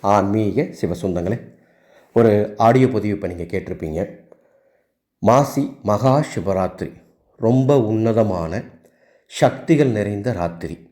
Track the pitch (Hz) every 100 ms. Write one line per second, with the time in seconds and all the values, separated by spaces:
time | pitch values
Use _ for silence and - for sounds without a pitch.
0 | 98 101 98 107 107 98 180 - 92 87
1 | 95 87 87 117 - _ _ _ _ _
2 | _ 117 113 104 104 - 113 127 131 107
3 | 104 98 92 87 85 95 87 82 82 78
4 | - - _ _ _ _ _ _ _ _
5 | _ _ 104 127 143 - 143 - 101 104
6 | 127 139 151 - 90 95 90 - 90 -
7 | _ _ _ _ 113 131 131 143 107 110
8 | 113 113 107 92 82 92 - - _ _
9 | _ _ _ - 139 - - 156 139 107
10 | 101 101 113 101 85 85 78 85 -